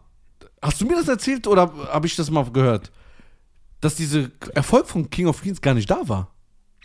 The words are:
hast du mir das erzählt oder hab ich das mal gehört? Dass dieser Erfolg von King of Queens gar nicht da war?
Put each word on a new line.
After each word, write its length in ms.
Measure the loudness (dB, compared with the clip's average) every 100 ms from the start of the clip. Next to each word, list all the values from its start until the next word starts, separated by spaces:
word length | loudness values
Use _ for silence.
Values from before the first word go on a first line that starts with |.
| _ _ _ _ -20 _
hast 180 | -4 -2
du 60 | 0
mir 80 |
das 140 | 0 0
erzählt 400 | -2 -2 -2 2
oder 240 | 4 4 0 -4
hab 120 | -2
ich 100 | -2
das 160 | -2 -2
mal 140 | 0 0
gehört? 400 | 2 2 2 -4 -18 -20 -20 -20 -20 _ _ -20 -4
Dass 160 | -4 -2
dieser 320 | -2 -2 -2 -8 -6
Erfolg 320 | -4 2 2 2
von 240 | -2 -4
King 160 | 0 0
of 160 | 0
Queens 180 | -6 -2
gar 140 | 0
nicht 160 | 2 0
da 180 | -2 -2
war? 220 | -4 -4 _ _ _ _ _